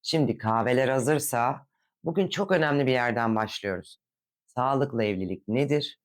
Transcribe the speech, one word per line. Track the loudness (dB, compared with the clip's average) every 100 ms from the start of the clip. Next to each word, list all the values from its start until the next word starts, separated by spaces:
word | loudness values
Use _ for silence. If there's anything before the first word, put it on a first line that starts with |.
Şimdi | -2 0 2 0
kahveler | 0 0 2 2 2
hazırsa, | 2 2 0 0 -2 -2 -4 -12 _ _ _
bugün | -6 -2 -2
çok | -2 0
önemli | 2 2 2 2
bir |
yerden | 2 2 0 0 0
başlıyoruz. | -2 -4 -6 -6 -8 -20 _ _ _ _ _
Sağlıklı | -4 0 0 0 0
evlilik | -2 -2 -4 -8 -4
nedir? | -2 0 0 -2 -12